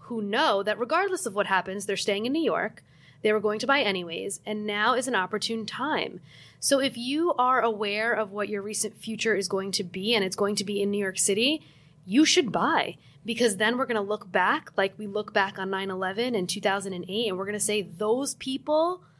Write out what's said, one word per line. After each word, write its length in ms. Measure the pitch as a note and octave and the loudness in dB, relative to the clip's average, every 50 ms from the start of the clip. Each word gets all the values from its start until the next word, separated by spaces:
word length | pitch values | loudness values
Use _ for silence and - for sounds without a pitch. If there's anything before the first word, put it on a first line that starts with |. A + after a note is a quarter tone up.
who 200 | - - A#3+ A3 | -12 -8 -6 -4
know 400 | G#3 G3+ G#3 C4 D#4+ C#4+ G#3 G3 | -2 0 2 2 4 4 4 2
that 160 | G3 G#3+ G#3 G3+ | 2 0 -2 -2
regardless 460 | A#3+ A3+ D#4 F4 G4 G4 F#4 - - | 0 0 2 2 2 0 0 -2 -4
of 80 | A3+ F#3+ | -2 0
what 120 | G#3 F#3+ | 0 2
happens, 400 | G3 G3 F#3 F3 F#3+ F#3+ G#3 G3 | 2 2 2 2 0 -6 -6 -4
they're 100 | - G3 | -4 -4
staying 300 | - - A3 G3 G3+ A3 | -2 0 0 0 0 0
in 60 | B3 | 0
New 100 | C#4 E4 | 0 0
York. 400 | D#4+ A3 - E3+ F#3 A3 - - - _ - - - - - - | 2 2 2 0 0 -2 -4 -10 -20 _ -20 -20 -20 -20 -8 -2
They 100 | - G#3+ | 2 2
were 80 | G#3+ G#3+ | 2 2
going 200 | G3 G#3 G#3+ G#3+ | 2 0 -2 0
to 60 | - | 0
buy 140 | A#3 C#4 C#4+ | 2 2 2
anyways, 580 | A#3+ G3+ F#3+ F3+ F3 E3+ E3 F#3 G3 G3 F#3+ - - | 2 2 0 -2 -4 -6 -8 -6 -6 -6 -8 -8 -6
and 220 | G#3 G#3+ G#3 G#3 | -6 -6 -4 -4
now 280 | G#3 G#3 G#3 G#3+ A#3 B3 | -2 0 2 2 2 2
is 120 | B3 A#3 C4 | 2 0 0
an 60 | A#3+ | 0
opportune 500 | G3 F#3 F3+ G#3+ G3+ - - A3+ A3+ G#3+ | 0 0 0 -2 -4 -4 -4 -4 -4 -6
time. 560 | - - - B3+ D4+ D4+ F3 - - - F3+ - - - - - - - _ | -8 -6 -4 -2 -2 0 0 -2 -4 -6 -10 -16 -20 -20 -20 -20 -20 -12 _
So 220 | - - C#4 C4 | 2 2 4 4
if 160 | C4+ C4 - A#3 | 4 2 -2 -4
you 340 | A#3+ B3+ C#4+ D#4 E4+ F4 - - | -4 -2 0 2 2 2 2 2
are 220 | B3+ B3+ C4 B3+ | 4 4 4 4
aware 520 | - A#3 A3 G3+ G#3+ G3+ G3+ G#3+ A3 A#3 | 4 2 0 0 -2 -2 0 0 0 0
of 180 | A3+ G#3 G#3+ F#3+ | 0 0 -2 -2
what 160 | G3+ G#3 G3+ G3+ | -4 -4 -4 -2
your 140 | G#3 G3+ | -4 -4
recent 340 | G3 G#3+ G#3 - - G3+ - - | -4 -4 -4 -4 -4 -6 -8 -10
future 340 | - A3 A3 A3 A3 A3+ G#3 | -10 -8 -6 -2 0 0 2
is 120 | G3 F#3+ F3+ | 2 0 0
going 220 | G3 F#3+ F#3+ G3 | -2 -2 -2 -2
to 120 | F#3 - F#3+ | -4 -4 -4
be, 300 | F3 - F#3+ F#3+ A3 A#3+ | -6 -6 -4 0 2 2
and 100 | G#3+ F#3+ | 2 2
it's 120 | F#3+ F#3+ | 0 0
going 200 | - G3+ G3+ G#3+ | 0 0 0 0
to 80 | G#3+ G3 | -2 -2
be 180 | G#3 G3+ G3 | -2 -2 0
in 80 | G3 G3+ | 0 0
New 80 | G3+ G#3 | 0 0
York 200 | G3+ F#3+ F#3+ - | -2 -2 -2 -2
City, 440 | - - G3 G#3+ A#3+ C#4 D#4 D#4 - - - - _ - _ - - | 0 0 2 2 2 2 0 0 -4 -12 -20 -20 _ -20 _ -18 -6
you 200 | F3+ G3+ C#4 D#4 | 2 4 6 6
should 260 | - - F4+ D4 G3+ | 6 6 4 4 2
buy, 460 | - E3+ G3+ C#4+ E4 E3 - - - - - - - - - | 2 0 2 2 2 2 0 -2 -6 -12 -16 -20 -20 -10 -8
because 320 | G#3 A#3 A#3 A#3+ A3+ G3 | -6 0 2 2 2 2
then 220 | F#3 G#3+ A3 A#3+ B3 | 2 2 2 2 0
we're 80 | C4 | 0
gonna 160 | B3 A#3 G#3+ | 0 0 -2
look 280 | G3+ G3 G#3+ G#3 - F#3 | 0 -2 -4 -4 -4 0
back 400 | F3 F#3+ F3+ G#3 C4+ A3 - - - | 2 4 4 4 2 0 -2 -4 -2
like 180 | - G3 G3 - - | 0 0 0 -2 -6
we 80 | G#3+ | -10
look 260 | G3+ G3 G#3+ G#3 G#3 | -6 -4 -4 -4 0
back 240 | - G#3 F#3+ G3 G3+ G3 | 2 2 2 2 0 -4
on 120 | F#3+ F#3+ | -6 -4
nine 200 | F#3+ F#3+ G3 G3 | -4 -4 -4 -4
eleven 440 | F#3+ F#3 F#3 F#3 F#3+ G#3+ A#3+ B3+ A#3+ | -4 -4 -4 -2 -2 -2 -2 0 0
and 140 | G3 F3+ F3 | 0 0 -2
two 120 | - G3+ | -2 -2
thousand 320 | - G3+ F#3+ G3+ F#3+ G3 F#3 | 0 0 0 0 -2 -6 -6
and 100 | F3 F3 F3+ | -8 -6 -4
eight, 200 | F#3+ A3 A#3+ G#3 | -4 -2 -2 -2
and 100 | F#3 F3+ | -2 -4
we're 80 | F#3+ | -4
gonna 140 | G3 G#3 G3+ | -4 -4 -2
say, 220 | G#3 - G#3 G#3 | -2 0 0 0
"Those 520 | F#3 E3 E3+ E3+ G#3+ G#3+ A#3 C4 C#4 - - | -2 -4 -6 -2 0 0 2 0 0 -4 -6
people 680 | - - C4 C4 C4+ - D4+ D4+ D#4 E4 F4 F#4 F4+ - _ _ | -6 -6 -6 -6 -4 0 2 2 4 4 2 0 -4 -10 _ _